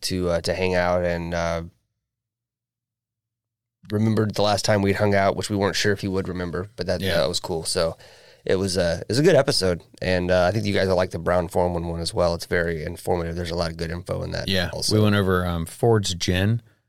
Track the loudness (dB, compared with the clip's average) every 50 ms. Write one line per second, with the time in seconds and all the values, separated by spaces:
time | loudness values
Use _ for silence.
0 | -6 -4 -2 0 0 0 0 0 0 -2 0 0 2 2 2 2 2 2 2 2
1 | 2 0 -2 -2 -4 -4 -2 -2 -2 -2 -2 -4 -6 -10 -14 _ _ _ _ _
2 | _ _ _ _ _ _ _ _ _ _ _ _ _ _ _ _ _ _ _ _
3 | _ _ _ _ _ _ _ _ _ _ _ _ _ _ _ _ _ -4 -2 0
4 | 2 2 4 2 2 0 0 0 2 2 2 2 2 2 2 4 4 2 2 2
5 | 2 2 4 4 4 2 2 0 -4 -4 -2 0 0 0 0 0 0 0 -2 0
6 | -2 -4 -2 -2 -4 -4 -6 -6 -6 -6 -6 -6 -8 -8 -10 -8 -4 -4 -2 -2
7 | -2 0 0 2 0 0 -2 -4 -4 -4 -6 -4 -4 -4 -2 0 0 0 -2 -6
8 | -16 -20 -20 -20 -20 -20 -20 _ _ 0 0 2 2 0 0 0 0 0 0 -2
9 | -4 -2 0 2 4 6 6 6 4 2 0 0 0 0 -2 -2 -6 _ -14 -6
10 | -2 0 0 0 2 2 2 4 4 2 2 0 -2 0 0 0 2 2 2 2
11 | 0 0 -4 -4 -2 0 0 0 0 0 0 0 0 0 0 -2 -4 -4 -6 -6
12 | -6 -4 -2 0 0 0 0 -2 -4 -2 -2 -2 0 -2 -4 -4 -6 -8 -10 -8
13 | -4 -2 -2 -2 -2 -4 -6 -6 -6 -4 -4 -4 -4 -4 -4 -6 -6 -6 -6 -8
14 | -8 -6 -6 -6 -6 -6 -6 -6 -4 -2 0 0 0 -2 -4 -4 -2 0 2 4
15 | 4 4 4 2 2 2 2 2 0 0 -2 -2 -4 -6 -4 0 2 2 4 2
16 | 2 -2 -4 -4 -2 0 2 2 2 2 0 -2 -4 _ _ _ _